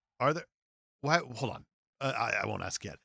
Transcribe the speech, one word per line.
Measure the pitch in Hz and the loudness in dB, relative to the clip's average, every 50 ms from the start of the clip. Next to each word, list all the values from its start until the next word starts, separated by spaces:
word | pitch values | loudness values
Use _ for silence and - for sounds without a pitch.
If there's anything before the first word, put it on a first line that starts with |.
| _ _ _ - | _ _ _ 0
are | 123 139 156 | 2 2 2
there, | 165 160 - _ _ _ _ _ _ _ _ _ _ | 2 -2 -12 _ _ _ _ _ _ _ _ _ _
why, | - 139 160 170 143 127 120 | 0 2 2 2 2 0 -6
hold | - 143 113 90 | -4 -4 -4 -4
on. | - - _ _ _ _ _ _ - | -4 -10 _ _ _ _ _ _ -4
Uh, | 135 131 123 113 | -2 -2 0 0
I, | 113 113 104 101 98 | 0 2 2 0 0
I | |
won't | 107 104 95 90 | 0 -2 -2 -4
ask | 90 - - - | -4 -6 -6 -8
yet. | 98 69 - _ | -8 -12 -12 _